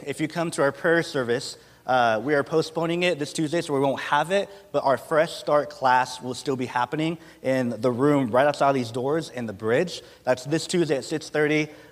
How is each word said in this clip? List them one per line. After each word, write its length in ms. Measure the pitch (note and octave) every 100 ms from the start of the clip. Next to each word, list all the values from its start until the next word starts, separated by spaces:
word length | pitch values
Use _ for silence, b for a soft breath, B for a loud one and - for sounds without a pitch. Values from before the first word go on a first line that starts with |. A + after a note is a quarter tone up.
if 160 | C#3 C3+
you 80 | D3+
come 220 | F3 E3
to 100 | -
our 100 | C#3
prayer 320 | C3+ E3+ E3
service, 540 | D#3+ C#3 A#2+ B2 - - b b -
uh, 340 | B2+ A#2 A2
we 120 | B2
are 100 | C#3+
postponing 600 | C#3 D#3+ D#3 E3 E3 E3+
it 140 | F3+ D3+
this 140 | D3
Tuesday, 300 | - D3+ E3+
so 100 | C#3+
we 80 | C3+
won't 220 | C#3 A#2+
have 300 | - D3 D#3
it, 180 | G3 G3 B B
but 140 | C#3+
our 140 | C3+ D#3
Fresh 340 | - D#3 E3
Start 380 | - - D3 C3+
class 500 | - C3 B2+ B2+ -
will 140 | B2+
still 220 | A#2+ - C3
be 100 | B2
happening 500 | - B2 D3+ D#3+ E3+ B B
in 280 | C3 C3 B2 A2
the 100 | B2+
room 400 | A#2 C#3+ C#3+ B2
right 160 | A#2+ D3
outside 260 | C#3+ C#3
these 160 | C#3 A#2
doors 400 | B2 C3 D#3+ D#3
in 160 | B2 A2+
the 80 |
bridge. 480 | F#2+ A2 B2+ F3+ - B B
That's 200 | - B2+
this 220 | C#3+ D#3 -
Tuesday 320 | F3+ D#3 C#3
at 80 | -
six 240 | D#3 -
thirty. 380 | D3+ D3+ D3+ D3+ B B